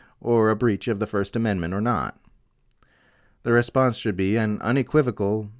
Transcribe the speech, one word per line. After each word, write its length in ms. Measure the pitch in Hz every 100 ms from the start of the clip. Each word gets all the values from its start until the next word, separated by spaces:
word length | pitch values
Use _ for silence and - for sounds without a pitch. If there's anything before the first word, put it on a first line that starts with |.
| _ _
or 300 | - 117 110
a 80 | 107
breach 320 | 120 98 -
of 100 | 101
the 80 | 104
First 300 | 104 98 117
Amendment 360 | 113 98 85
or 60 | 95
not. 400 | 113 104 57 - _ _ _ _ _ _ _ _ _ _ _ _
The 100 | -
response 420 | 117 120 131 127 117
should 220 | 113 92
be 180 | 95 110
an 260 | 110 107
unequivocal, 880 | 107 131 127 151 131 107 101 107 104